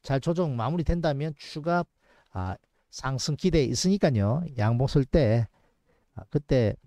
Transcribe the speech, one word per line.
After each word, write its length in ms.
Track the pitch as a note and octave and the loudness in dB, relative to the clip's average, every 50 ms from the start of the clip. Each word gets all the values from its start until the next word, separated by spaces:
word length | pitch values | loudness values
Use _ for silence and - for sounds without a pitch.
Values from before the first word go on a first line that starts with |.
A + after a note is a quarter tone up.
잘 180 | - - C#3 C3+ | -6 -4 -4 -2
조정 360 | - E3 E3+ E3+ F3+ D#3 B2+ | 0 -2 0 0 0 -2 -2
마무리된다면 800 | A#2 A2 B2+ E3 F3 D#3+ - E3+ F3 D#3+ D#3+ C#3+ C3+ D3 D#3+ D3 | -2 -2 -2 -2 -2 0 0 0 0 0 -2 -2 -2 -4 -6 -8
추가, 480 | - - - - D#3 D3 E3+ F3 F3 E3+ _ _ _ _ _ _ _ _ _ | -10 -16 -14 -12 -8 -4 -2 0 -2 -2 _ _ _ _ _ _ _ _ _
아, 240 | - F#2 F#2 F#2 F2+ - _ _ _ _ _ _ | -8 -8 -6 -6 -8 -10 _ _ _ _ _ _
상승 460 | - - - C3 C3+ B2 - - D3 | -16 -10 -8 -6 -6 -4 -4 -4 -4
기대 260 | - - F#3 E3+ D#3+ C3+ | 0 0 2 2 2 2
있으니까요. 800 | A2+ A#2+ - - F3+ G3 G3+ - D#3+ C3 G#2+ G2 G2+ A#2+ E3 F3 D#3 C#3 | 2 0 0 0 0 2 2 2 2 2 4 2 2 0 -2 -4 -6 -4
양봉 300 | G#2+ G#2 A2 A#2+ A#2+ C3+ | 0 0 2 2 2 0
쓸 180 | C3+ - D3+ C3 | 2 2 0 2
때, 420 | - - E3 C#3 G#2 A2 A#2+ A2+ - _ _ _ _ _ _ _ _ _ _ _ _ - | 4 2 4 4 4 2 2 0 -2 _ _ _ _ _ _ _ _ _ _ _ _ -20
아, 100 | - - _ | -20 -12 _
그때 440 | - D3 - - C#3+ B2+ A#2 G2+ - - _ | -6 -4 -2 2 2 2 2 2 0 -4 _